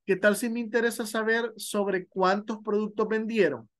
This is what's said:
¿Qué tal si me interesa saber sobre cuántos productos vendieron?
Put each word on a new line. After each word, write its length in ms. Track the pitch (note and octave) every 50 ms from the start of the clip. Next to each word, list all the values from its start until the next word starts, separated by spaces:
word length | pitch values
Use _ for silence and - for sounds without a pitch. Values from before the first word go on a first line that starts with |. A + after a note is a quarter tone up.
| _
¿Qué 100 | - F#3+
tal 220 | F#3 - G#3 G3+
si 120 | G3+ B3 A#3
me 120 | A3+ A#3+
interesa 440 | A#3 G#3+ A#3 A#3 A3+ A#3 G#3+ - A#3
saber 460 | G#3 - A3+ G#3+ A3 A3+ A#3 A#3 A3+ A3+
sobre 500 | G#3 - - - G#3 G3+ G3+ F#3+ F3+ F3+
cuántos 520 | - _ F#3 F#3 F3+ G3 G#3 G#3 - A3 G#3+ G#3+
productos 440 | G#3+ G#3 G#3 G#3+ G#3+ G#3+ - A3 F#3+
vendieron? 580 | A3 A3 A3 G#3+ A3 A3 F#3 D3+ C3 A#2+ A#2 _ _